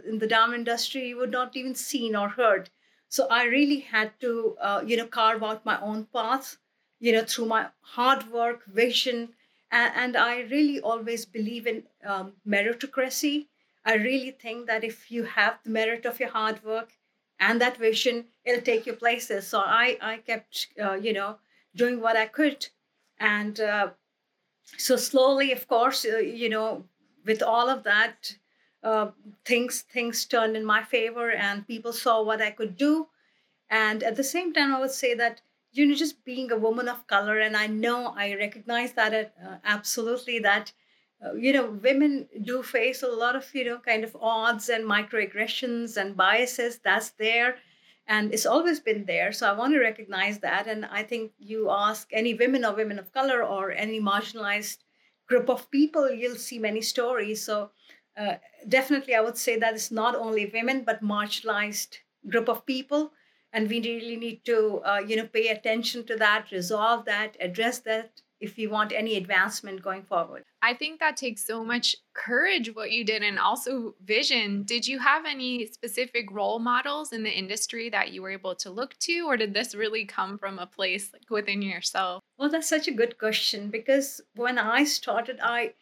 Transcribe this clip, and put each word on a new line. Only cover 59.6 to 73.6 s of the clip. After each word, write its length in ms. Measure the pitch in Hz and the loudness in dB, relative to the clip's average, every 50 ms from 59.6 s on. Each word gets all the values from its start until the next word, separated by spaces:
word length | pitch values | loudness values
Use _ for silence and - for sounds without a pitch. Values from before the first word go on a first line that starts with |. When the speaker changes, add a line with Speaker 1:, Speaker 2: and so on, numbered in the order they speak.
| 226 226 220 | 2 0 0
Speaker 1:
it's 160 | 220 - - | -2 -4 -4
not 240 | 233 220 220 240 233 | -2 0 2 2 0
only 320 | - 226 226 220 214 208 | 0 -2 0 0 0 -2
women, 380 | 202 214 226 233 254 262 269 240 | -2 -4 -2 0 0 0 0 0
but 180 | 233 214 214 214 | -2 -2 0 0
marginalized 920 | 208 208 208 208 208 - - - 226 208 202 208 208 208 - - - - - _ _ _ _ - 196 | -2 0 0 -2 -2 -4 -6 -4 -2 -2 0 -2 -2 -4 -6 -8 -8 -12 -20 _ _ _ _ -8 0
group 180 | - 233 226 | 0 0 2
of 200 | 247 226 233 - | 2 -2 -2 -2
people. 440 | - 262 262 262 - 285 302 302 294 _ _ _ _ _ _ _ _ | -4 -4 -4 -2 0 0 0 0 -2 _ _ _ _ _ _ _ _
And 160 | - 220 220 | -2 -2 0
we 140 | 208 240 233 | 0 0 -2
really 360 | 226 233 233 233 226 233 233 | -2 -4 -6 -6 -8 -8 -8
need 280 | 226 233 233 220 - - | -8 -8 -8 -10 -6 -2
to, 360 | 247 233 220 214 214 202 - - | 2 2 4 4 2 0 0 0
uh, 140 | - 202 202 | 0 0 0
you 160 | 202 214 220 | 0 0 -2
know, 100 | 220 220 | -2 -2
pay 220 | 220 - 220 226 | 0 0 0 2
attention 580 | 226 214 214 - 226 220 233 226 - - 240 226 | 2 0 0 0 0 0 0 -2 -4 -6 -6 -6
to 100 | 233 226 | -6 -2
that, 340 | 220 220 208 208 220 214 - | 2 4 4 4 2 0 -4
resolve 540 | 202 185 175 175 220 208 214 226 240 233 - | -6 -6 -4 -2 0 2 2 2 2 2 0
that, 300 | 220 208 208 214 214 - - | -2 -2 -2 -2 -4 -6 -8
address 400 | - 180 175 220 220 240 247 - | -8 -6 -2 -2 -2 -2 -2 -4
that 420 | - 220 220 220 226 226 _ - _ _ _ - | -4 -2 -2 -2 -4 -8 _ -20 _ _ _ -12
if 160 | 214 208 - | -12 -12 -8
we 100 | 233 220 | -6 -6
want 240 | 208 214 214 214 214 | -2 0 0 0 0
any 240 | - 214 220 226 220 | 0 -2 -2 -2 -2
advancement 640 | 196 185 185 196 185 190 214 208 - - 202 190 190 | -4 -2 0 2 2 2 2 -2 -8 -10 -10 -12 -8
going 220 | 185 196 185 196 190 | -6 -8 -8 -8 -6
forward. 400 | - 196 175 165 160 - - - _ _ - | -2 -2 -2 -2 -2 -8 -18 -18 _ _ 0
Speaker 2:
I 120 | - 233 247 | 0 0 0
think 260 | - 302 302 320 320 | 0 -6 -8 -4 0
that 160 | 320 311 302 | 0 0 0
takes 300 | - 269 240 233 - - | -2 -6 -6 -6 -6 -8
so 180 | - 220 226 226 | -6 -6 -6 -4
much 320 | 226 240 240 240 - - - _ _ - | -2 -2 0 0 0 -2 -2 _ _ -12
courage, 640 | - - 208 247 262 330 381 392 320 220 226 214 | -10 -4 0 0 2 2 2 2 0 -2 -4 -8
what 160 | 220 214 220 | -8 -6 -4
you 140 | 220 240 226 | -2 -2 0
did, 180 | 208 220 214 208 | 0 0 0 0
and 160 | 208 196 - | 0 0 2
also 560 | - 196 233 247 | 2 2 2 0